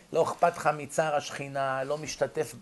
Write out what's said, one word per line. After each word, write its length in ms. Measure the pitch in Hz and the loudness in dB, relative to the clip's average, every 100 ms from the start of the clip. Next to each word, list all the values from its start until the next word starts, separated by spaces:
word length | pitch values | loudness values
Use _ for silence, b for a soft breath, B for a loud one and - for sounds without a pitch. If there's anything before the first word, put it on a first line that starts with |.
| B | B
לא 100 | 160 | 2
אכפת 340 | 156 - 175 - | 2 4 2 4
לך 120 | 156 151 | 0 0
מצער 380 | 139 - 160 147 | -2 0 2 2
השכינה, 680 | 143 - 139 139 135 131 | -2 -8 -6 -2 0 0
לא 140 | 135 151 | -2 -2
משתתף 580 | 156 - 135 156 151 117 | -4 -2 -2 0 -4 -6